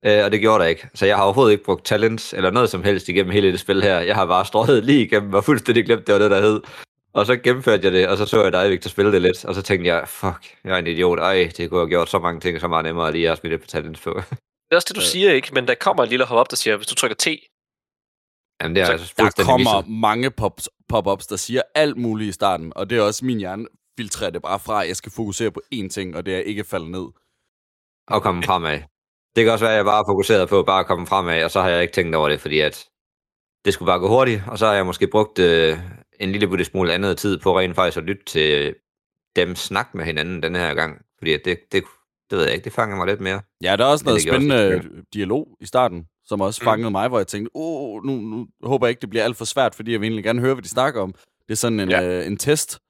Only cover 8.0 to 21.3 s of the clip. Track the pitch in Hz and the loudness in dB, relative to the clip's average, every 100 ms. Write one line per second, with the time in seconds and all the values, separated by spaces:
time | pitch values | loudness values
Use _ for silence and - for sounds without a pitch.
8 | 92 98 101 110 98 90 98 92 92 - | 2 0 2 2 4 2 2 0 -4 0
9 | 101 98 90 90 - 95 95 98 87 85 | 2 4 2 0 -6 -8 -2 0 2 0
10 | 71 - 98 85 - _ 95 92 85 82 | -2 -6 -6 -6 -14 _ -4 -4 -2 0
11 | 90 85 87 95 87 87 85 90 85 85 | 2 2 2 2 0 -2 -4 -2 2 0
12 | 82 98 87 85 90 82 87 82 80 85 | 0 0 -2 -4 -4 -4 -2 -2 -2 -2
13 | 80 80 82 82 82 80 - 82 78 78 | -2 0 0 -2 -4 -8 -6 -8 -8 -12
14 | - 82 90 - _ _ _ - - 202 | -8 -8 -8 -14 _ _ _ 0 0 -4
15 | 185 180 202 143 135 139 123 123 - - | -4 2 4 4 2 -4 -2 0 0 0
16 | 120 123 123 117 123 - - 104 95 127 | 0 0 2 2 2 0 -2 -2 -2 -2
17 | 123 110 - 156 _ _ _ _ _ _ | -2 -2 -4 -4 _ _ _ _ _ _
18 | _ _ _ _ _ _ 82 87 90 82 | _ _ _ _ _ _ -2 2 2 0
19 | 87 - 104 - 92 127 - 104 92 110 | -4 0 0 2 2 4 4 2 0 -2
20 | 110 110 131 - 107 - - _ _ 113 | 0 2 -2 -2 -6 -6 -16 _ _ -2
21 | 98 98 - | 0 -2 -4